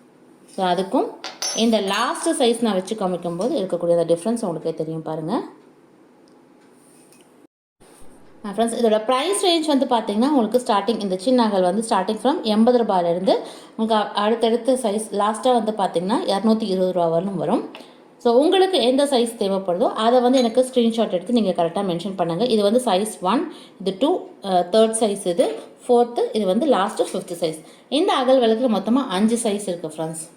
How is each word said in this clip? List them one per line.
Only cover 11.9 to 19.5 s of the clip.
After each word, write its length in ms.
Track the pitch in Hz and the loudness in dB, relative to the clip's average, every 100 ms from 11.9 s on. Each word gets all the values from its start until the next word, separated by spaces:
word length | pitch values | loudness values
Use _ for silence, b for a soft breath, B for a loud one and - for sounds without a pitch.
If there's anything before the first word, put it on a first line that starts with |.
| 196 202 214 | 0 -2 -2
from 200 | 254 330 | 0 0
எண்பது 420 | 226 208 233 247 | 0 2 4 4
ரூபாயிலிருந்து 560 | 214 185 170 175 196 453 B B B - | 2 0 0 0 2 0 B B B -6
உங்களுக்கு 180 | 220 214 | 0 0
அ-, 180 | 202 | 0
அடுத்தடுத்த 600 | 202 208 226 226 233 247 | -2 0 2 0 0 0
சைஸ் 320 | 254 220 208 214 | 0 0 -4 -4
லாஸ்ட்டாக 520 | 202 208 226 262 240 | -2 -2 0 2 2
வந்து 80 | 220 | 0
பார்த்தீங்கன்னா, 580 | 214 180 170 185 285 359 | -2 -2 -2 -2 -2 -2
இரநூத்தி 320 | 196 220 220 | 0 2 2
இருபது 300 | 214 190 185 | 0 0 0
ரூபா 260 | 180 170 165 | 0 0 0
வரலும் 180 | 196 180 | -2 -4
வரும். 340 | 147 247 - B B B B - | -2 -2 -4 B B B B -4
So, 160 | 240 | 2
உங்களுக்கு 480 | 233 320 381 370 349 | 4 4 4 4 2
எந்த 240 | 233 262 285 | 2 2 2
சைஸ் 300 | 254 233 - | 2 0 -2
தேவைப்படுதோ 560 | 196 | -2